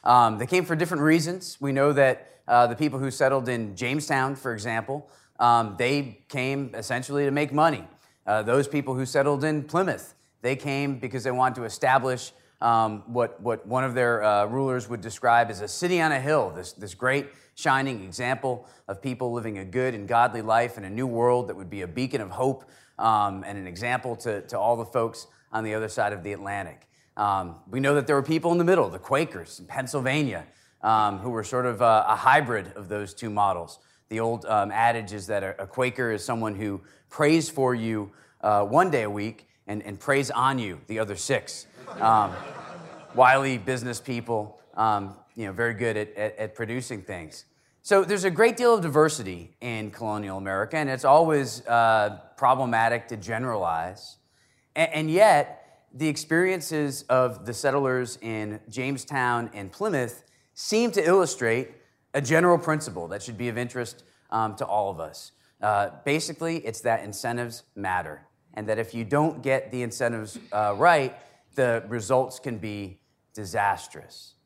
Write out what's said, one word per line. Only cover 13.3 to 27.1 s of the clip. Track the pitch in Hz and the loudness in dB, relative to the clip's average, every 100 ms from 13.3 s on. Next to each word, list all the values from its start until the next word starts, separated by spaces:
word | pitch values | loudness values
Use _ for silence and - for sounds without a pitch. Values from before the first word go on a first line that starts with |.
| - | -2
what | 110 110 104 | -4 -4 -2
one | 127 | -2
of | 131 123 | 0 2
their, | 120 117 | 2 4
uh, | 107 104 104 | 4 4 2
rulers | 127 135 127 107 | 0 0 -2 -4
would | 117 | -8
describe | 110 - 123 117 113 | -8 0 4 4 4
as | 98 | -2
a | 104 | -8
city | - 175 180 | -4 0 2
on | 160 | 2
a | 139 | 0
hill, | 135 151 98 | 2 2 0
this, | 78 87 | -4 -14
this | - 98 | -14 -16
great | - 127 139 139 - _ - | -2 0 0 -4 -16 _ -4
shining | 156 135 135 117 | 2 2 0 -6
example | 95 90 123 131 131 123 - _ - | -10 -6 -4 -2 -4 -6 -10 _ -12
of | 95 | -8
people | 135 123 127 | -8 -4 -4
living | 120 110 101 | -4 -6 -8
a | 95 | -6
good | 117 131 113 | -2 -2 -4
and | 101 | 0
godly | 117 120 113 | 2 2 0
life | 110 113 120 117 | 2 2 2 -6
in | |
a | 95 | -10
new | 107 131 | -6 -4
world | 117 120 123 107 | 2 4 4 0
that | 92 | -10
would | 92 | -10
be | 101 | -10
a | 90 | -8
beacon | 80 131 131 | -4 -4 -4
of | 101 | -6
hope, | 104 131 135 - - _ - | -2 -2 -2 -10 -20 _ -2
um, | 113 110 101 95 98 | 2 4 2 -2 -10
and | 101 | -10
an | 92 | -12
example | 87 120 123 127 117 | -8 -4 -4 -4 -8
to, | 120 101 | -6 -6
to | - 120 | -6 -2
all | 107 117 | 0 0
the | 113 | -2
folks | 127 117 113 - _ _ | -2 -2 -4 -20 _ _
on | 110 | -6
the | 110 | -4
other | 107 110 | -4 -4
side | - 104 | -2 -2
of | 104 | -2
the | 87 | -8
Atlantic. | 101 98 101 87 - _ _ _ | -8 -8 -8 -8 -14 _ _ _